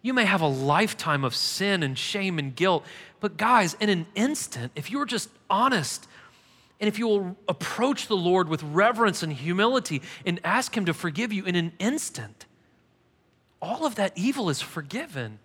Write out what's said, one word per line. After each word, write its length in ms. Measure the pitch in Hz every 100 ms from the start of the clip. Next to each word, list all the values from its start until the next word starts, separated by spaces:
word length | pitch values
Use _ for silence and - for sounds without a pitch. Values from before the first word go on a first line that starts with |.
You 100 | 233
may 120 | 254 202
have 160 | 190
a 60 | 156
lifetime 760 | 131 139 151 214 - 165 147 135
of 100 | -
sin 460 | - - 202 190
and 160 | 143 127
shame 400 | - 202 190 165
and 180 | 139 123
guilt, 300 | 185 165 - - - _
but 160 | 208 156
guys, 380 | 214 247 180 -
in 100 | 214
an 160 | 185 165
instant, 580 | - 247 294 - - 123 -
if 160 | 147
you're 160 | 269 285
just 200 | 233 - _ _
honest, 580 | 196 254 233 139 - - - - - _ _ _ _
and 80 | 208
if 120 | 208
you 80 | 233
will 280 | 208 185 185 -
approach 580 | - - - 254 277 -
the 80 | 208
Lord 320 | 175 185 165
with 140 | 160
reverence 640 | 151 160 214 226 220 170
and 100 | 165
humility 680 | 135 151 180 220 262 - 143 - -
and 160 | - 175 165
ask 320 | 220 254 233
him 80 | 175
to 80 |
forgive 400 | 156 175 147 233
you 100 | 208 190
in 100 | 175
an 180 | 170 -
instant, 680 | 196 302 - - 107 - - _ _ _ _ _ _ _ _ _ _ _
all 280 | 165 233 311
of 80 | 214
that 180 | 196 -
evil 340 | 214 285 190
is 120 | 139
forgiven. 800 | - 170 143 220 320 147 113 107